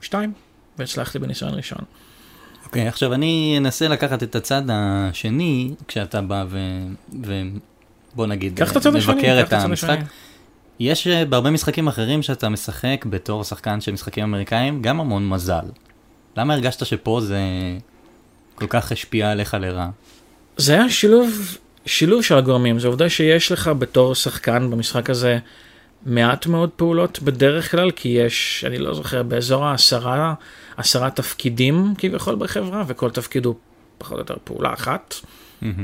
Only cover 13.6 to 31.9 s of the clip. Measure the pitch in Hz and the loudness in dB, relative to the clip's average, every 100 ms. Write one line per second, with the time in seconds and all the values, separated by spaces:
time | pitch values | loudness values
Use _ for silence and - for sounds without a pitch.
13.6 | - 104 104 98 - - 107 101 98 117 | -4 -4 -4 -6 -6 -6 -2 -2 -2 0
14.6 | 131 147 113 151 151 101 101 95 90 85 | 0 -2 -2 0 0 0 0 -2 0 -2
15.6 | 78 - _ _ _ _ _ - 127 143 | -4 -12 _ _ _ _ _ -4 0 0
16.6 | 123 - - 110 - 117 107 98 95 92 | 0 -2 -4 -4 0 0 0 -2 -2 -2
17.6 | 92 90 - _ - _ _ _ _ - | -4 -6 -12 _ -20 _ _ _ _ -10
18.6 | 104 117 - 113 - 110 104 104 107 104 | -4 -2 -2 -6 -4 0 0 0 -2 -2
19.6 | 92 92 87 95 _ - - _ _ - | -4 -4 -6 -8 _ -20 -20 _ _ -2
20.6 | 139 156 247 - 208 226 240 214 190 175 | 4 4 4 4 6 8 6 0 -6 -12
21.6 | _ _ - - 160 226 226 147 131 127 | _ _ -4 2 4 4 6 4 6 4
22.6 | 123 117 123 123 170 - 156 165 - 175 | 4 2 2 2 2 4 4 4 4 0
23.6 | 170 147 123 - 127 131 - - - 120 | 0 0 2 4 4 4 -2 -4 0 0
24.6 | 127 117 113 123 123 127 123 120 120 - | 2 0 -2 -2 -2 0 2 0 -2 -14
25.6 | - - _ _ - 120 117 135 165 170 | -20 -20 _ _ -2 2 4 2 2 2
26.6 | 170 - 170 170 175 - 143 127 139 151 | 0 2 2 2 0 -2 -2 2 4 4
27.6 | 160 170 185 - 127 120 117 - - - | 0 0 0 0 0 2 2 0 -2 -4
28.6 | 123 123 143 151 151 127 120 120 120 131 | -4 -4 -4 -4 -4 -4 -2 -2 0 0
29.6 | 147 135 - 123 123 131 160 156 - - | 2 4 4 4 0 0 0 -4 -10 -20
30.6 | - - 120 127 127 - 127 - 135 117 | -16 -6 0 0 0 -2 -6 -4 -2 2
31.6 | 127 160 196 | 4 4 2